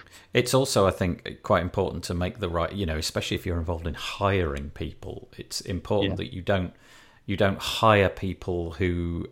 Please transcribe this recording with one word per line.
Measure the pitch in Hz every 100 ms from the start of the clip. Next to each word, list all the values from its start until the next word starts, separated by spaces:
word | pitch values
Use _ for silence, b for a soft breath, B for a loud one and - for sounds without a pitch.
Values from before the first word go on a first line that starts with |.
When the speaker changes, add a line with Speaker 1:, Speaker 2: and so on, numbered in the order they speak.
| - b b
Speaker 1:
It's | 120 123
also, | 131 135 113 95
I |
think, | 90 92 80 - -
quite | - 95
important | 87 - 92 82 -
to |
make | 87 90 -
the | 95
right, | 85 82
you | 101 87
know, | 78
especially | - 101 - 95
if | 90
you're | 85
involved | 82 82 85
in |
hiring | 73 - - 98 98 82 69 78
people, | - 82 - - - - -
it's | - -
important | - 90 - 107 101
Speaker 2:
Yeah. | 92 -
Speaker 1:
that |
you | 92
don't | 87 98 87 - b b b b -
you | 98
don't | 98 -
hire | - - 113 104 92
people | - 95 87 - 87 85
who | 82 90 87 85 85 -